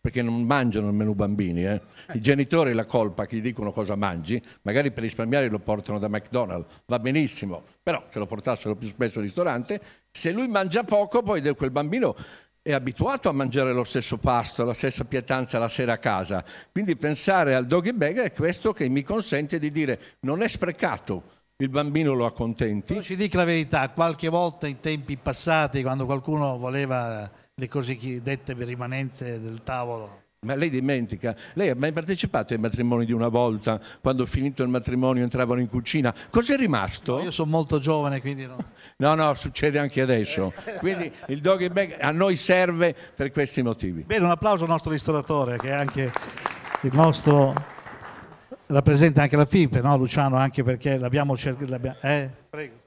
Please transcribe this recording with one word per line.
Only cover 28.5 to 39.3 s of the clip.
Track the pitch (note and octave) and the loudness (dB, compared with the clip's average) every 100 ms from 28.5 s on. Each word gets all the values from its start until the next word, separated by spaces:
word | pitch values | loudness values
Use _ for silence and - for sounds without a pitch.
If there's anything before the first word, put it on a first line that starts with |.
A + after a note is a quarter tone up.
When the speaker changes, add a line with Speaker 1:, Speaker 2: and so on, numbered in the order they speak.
| B2+ | -8
Speaker 2:
rimanenze | A#2+ B2 B2 C3 C3+ - B2 A#2 | -8 -6 -6 -4 -6 -6 -8 -8
del | A2+ A2+ | -8 -10
tavolo. | A2+ B2+ A#2+ A#2 G#2+ G2 _ _ | -6 -6 -4 -6 -10 -18 _ _
Speaker 1:
Ma | G#2+ | -6
lei | C#3 E3 | -2 0
dimentica, | C3 C3 C3+ A2+ G2 A#2+ G#2+ - | 0 0 0 -2 -4 -6 -6 -10
lei | - F#3+ | -2 0
ha | |
mai | B2 D3 | 2 0
partecipato | D#3+ D#3+ F#3 G#3 C3+ G#2+ | -2 -4 -2 -2 -2 -2
ai | A#2 | -2
matrimoni | A2 G#2 A#2+ A#2+ | -2 0 2 2
di | A2+ | 2
una | A#2 A#2 | 2 2
volta, | A#2 B2 A2 G2+ A2 - - | 4 2 0 -2 -2 -4 -2
quando | - C3 | 0 2
finito | B2 C#3+ C#3 C3 | 0 0 -2 0
il | B2+ | 0
matrimonio | B2+ A#2 B2+ C3 B2+ | 0 0 0 2 2
entravano | B2 B2 B2 B2 | 0 0 0 2
in | B2 | 0
cucina? | B2 A#2+ D#3 B2 A2 - | -2 -2 2 2 0 0
Cos'è | A3+ A#3+ C#4 | 0 2 2
rimasto? | A#3+ B2+ F#2+ - - B2+ | 4 2 0 -4 -4 -2
Speaker 2:
No, | |
io | F3+ | -2
sono | - D#3 | -2 0
molto | D#3+ D3 D3+ | 0 2 0
giovane, | C3+ D#3 C#3+ C#3 | 2 0 0 -2
quindi | C3 C#3 C3 | -4 -8 -10
no. | B2+ | -12
Speaker 1:
<laughs> | - - - _ | -14 -14 -20 _
No, | C#3 | 2
no, | D#3 D#3 | 4 4